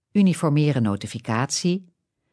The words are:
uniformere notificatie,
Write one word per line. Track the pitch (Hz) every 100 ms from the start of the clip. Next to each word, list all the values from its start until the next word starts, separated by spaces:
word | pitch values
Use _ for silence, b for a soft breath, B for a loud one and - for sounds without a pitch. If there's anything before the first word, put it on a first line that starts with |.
| _
uniformere | 208 190 165 160 143 147 131
notificatie, | 107 101 107 113 - 110 139 - 180 185 185 _ _ _ _